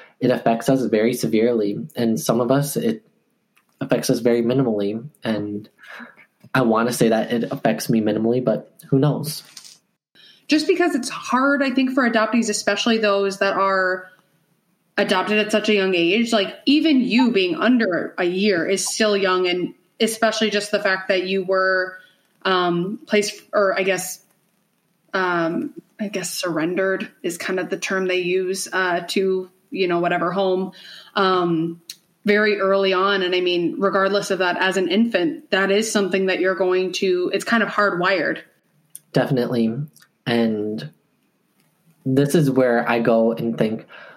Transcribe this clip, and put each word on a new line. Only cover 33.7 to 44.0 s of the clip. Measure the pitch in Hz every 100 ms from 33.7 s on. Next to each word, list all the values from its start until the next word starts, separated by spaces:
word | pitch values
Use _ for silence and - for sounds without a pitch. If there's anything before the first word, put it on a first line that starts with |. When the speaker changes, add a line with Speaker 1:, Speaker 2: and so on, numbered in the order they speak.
| -
Speaker 2:
regardless | 196 196 190 202 -
of | 185
that, | 180 170
as | 190 190
an | 175
infant, | 202 233 185 170 - -
that | 190 196
is | 202 220
something | 214 190 190 190
that | 185
you're | 185 180
going | 185 185 185
to, | 180 190 180 180
it's | 196
kind | - 233
of | 196
hardwired. | - 202 170 180 190 151 165 - _ _ _ _ - _
Speaker 1:
Definitely. | - 120 127 117 120 113 123 151 _ - _ -
And | 117 113 107 107 110 151 - _ _ _ _ _ _ _ _ _ _
this | 135 131 143
is | 180 139
where | 123 127 120 117
I | 120
go | 117 113 113
and | 117 117 113
think, | 110 110 - -